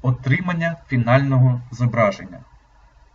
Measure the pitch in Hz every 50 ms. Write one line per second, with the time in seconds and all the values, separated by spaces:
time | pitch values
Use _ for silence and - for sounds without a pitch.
0 | - 127 123 - - 127 143 180 180 175 175 165 165 170 160 - - - 139 120
1 | 117 117 123 135 139 139 135 127 127 127 123 120 - - - - 123 113 - 117
2 | 110 101 95 - 87 92 - - - _ - _ _ _ _ _ _ _ _ -
3 | _ _